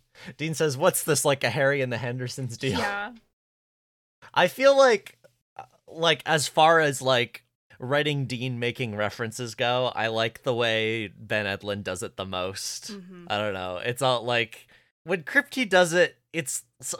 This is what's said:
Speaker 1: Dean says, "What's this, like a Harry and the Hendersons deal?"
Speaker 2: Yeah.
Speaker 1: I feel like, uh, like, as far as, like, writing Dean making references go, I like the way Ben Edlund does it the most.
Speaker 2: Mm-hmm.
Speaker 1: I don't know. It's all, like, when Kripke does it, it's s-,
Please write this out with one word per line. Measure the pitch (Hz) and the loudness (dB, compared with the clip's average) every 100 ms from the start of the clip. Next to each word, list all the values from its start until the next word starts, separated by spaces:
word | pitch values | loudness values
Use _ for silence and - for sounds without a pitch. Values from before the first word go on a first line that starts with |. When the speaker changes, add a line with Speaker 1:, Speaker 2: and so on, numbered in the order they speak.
| _ - - - | _ -20 -18 -8
Speaker 1:
Dean | 156 | -6
says, | 156 156 127 | 0 0 2
"What's | 180 - | 2 2
this, | - 143 151 | 2 2 2
like | 135 | 2
a | 120 | 0
Harry | 131 135 143 | 2 2 2
and | 127 | -2
the | 113 | -4
Hendersons | 120 127 123 - 127 113 | -4 -6 -8 -8 -10 -6
deal?" | 135 95 | -2 -2
Speaker 2:
Yeah. | 101 101 104 233 _ _ _ _ _ _ _ _ _ _ - | -2 -4 -8 -12 _ _ _ _ _ _ _ _ _ _ -6
Speaker 1:
I | - 175 | 0 0
feel | - 269 277 | 4 6 8
like, | 269 208 - - - _ _ - | 6 4 -2 -20 -20 _ _ -20
uh, | - _ - | -20 _ -16
like, | 160 165 156 - | -2 0 2 0
as | 160 127 | 0 0
far | - 160 165 | 4 6 6
as, | 151 135 | 4 2
like, | 131 127 120 - _ _ _ - | 2 2 0 -6 _ _ _ -12
writing | 127 143 147 143 123 | -2 0 0 -2 -2
Dean | 123 127 120 | -4 -6 -4
making | 120 120 120 104 | -4 -4 -4 -2
references | 104 - 113 - 120 107 | -2 -2 -8 -6 -8 -2
go, | 120 123 123 - | 0 0 0 -2
I | 113 | -2
like | 110 113 - | 0 -2 -2
the | 135 | -2
way | 117 117 110 110 113 104 | 0 2 2 0 -2 -4
Ben | 85 110 107 101 | -10 -4 -2 0
Edlund | 98 101 101 | -2 -4 -6
does | 95 92 | -4 -6
it | 110 - | -6 -8
the | 95 | -6
most. | 92 92 95 - - - | -4 -4 -6 -10 -10 -12
Speaker 2:
Mm-hmm. | 202 180 180 175 | -14 -16 -16 -6
Speaker 1:
I | 104 | -2
don't | 107 | -2
know. | 95 92 90 | -4 -6 -6
It's | 120 120 | -6 0
all, | 131 123 | 0 0
like, | 117 120 113 - - _ _ _ | 0 0 0 -6 -20 _ _ _
when | 160 185 | -6 -6
Kripke | 147 277 277 262 226 | -2 -2 -2 -4 2
does | 185 175 | 4 6
it, | 175 156 - _ | 4 2 0 _
it's | 160 - - - _ | -8 -6 -8 -10 _
s-, | - - | -12 -10